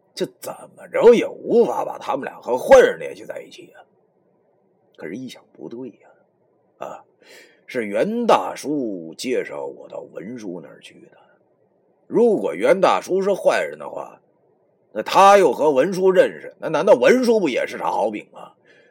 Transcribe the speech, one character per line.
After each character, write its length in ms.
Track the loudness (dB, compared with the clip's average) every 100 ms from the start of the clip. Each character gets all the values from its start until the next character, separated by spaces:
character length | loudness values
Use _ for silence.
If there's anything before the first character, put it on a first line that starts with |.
| _
这 120 | -10 -10 _
怎 140 | -16 -16 -18 -20
么 100 | -8
着 260 | 2 6
也 120 | 6 2
无 380 | -6 -2 2
法 200 | 2 -2
把 140 | -6 -8
他 160 | -8 -6
们 80 |
俩 160 | -8 -12
和 160 | -6 -2
坏 220 | 6 8
人 200 | 8 2
联 180 | -10 -14
系 80 |
在 180 | -16 -16
一 80 | -16
起 220 | -20 -20
啊。 100 | -20 _ _ _ _ _ _ _ _ _ _ _ -18
可 100 | -14
是 80 | -14
一 120 | -16
想 140 | -20 _
不 160 | -20 -18
对 200 | -14 -16
呀、 200 | -18 _ _ _ _ _ _ _ -16
啊， 260 | -16 -16 _ _ _ -20 _ _ -12
是 200 | -8 -4
袁 400 | -4 -4 -2 0
大 280 | 0 -2
叔 600 | -8 -8 -6 -6 -8 -14 -12
介 280 | -6 -6
绍 200 | -6 -10
我 240 | -12 -14 -18
到 120 | -18
文 380 | -18 -16 -16 -14
叔 220 | -14 -16
那 80 | -18
儿 100 | -20
去 200 | -20 -20 -20
的。 120 | _ _ _ _ _ _ _ _ _ -6
如 300 | 0 2 0
果 180 | -4
袁 260 | 0 0 4
大 200 | 2 2
叔 200 | 0 -4
是 120 | -2
坏 300 | -2 0 0
人 160 | -2 -8
的 100 | -14
话， 320 | -14 -14 -18 _ _ _ _ _ _ _
那 100 | -10
他 360 | 0 6 8 8
又 140 | 6
和 180 | 2 0
文 220 | 2 0
叔 180 | 0 2
认 300 | 4 2 0
识， 140 | -16 -12
那 100 | -6
难 180 | 0 2
道 80 |
文 300 | 4 4 4
叔 160 | 2 2
不 80 | 0
也 180 | -2 -4
是 100 | -6
条 140 | -6
好 200 | -2 -4
饼 180 | -6 -14
吗？ 220 | -20 -20 _ _ _ _